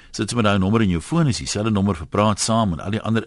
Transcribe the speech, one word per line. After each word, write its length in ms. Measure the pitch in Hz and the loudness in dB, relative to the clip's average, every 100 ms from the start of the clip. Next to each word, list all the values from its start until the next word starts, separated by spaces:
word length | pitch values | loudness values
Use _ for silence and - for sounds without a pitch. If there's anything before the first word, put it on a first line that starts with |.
| - | -14
Sit 200 | - 110 | -6 -4
sommer 140 | 120 104 | 0 2
daai 140 | 101 | 2
nommer 240 | 92 110 | 2 2
in 60 | 107 | 2
jou 100 | 85 | 0
foon, 280 | - 165 156 | 0 0 0
is 100 | 110 | 0
dieselfde 320 | - 101 110 | -4 -4 0
nommer 240 | 104 98 90 | 0 0 -2
vir 120 | 73 | -4
Praat 340 | 98 107 101 | 0 2 2
Saam 320 | - 113 107 | 0 0 0
en 80 | 78 | -2
al 100 | 98 | -4
die 100 | 104 | -6
ander 240 | - 113 | -2 -2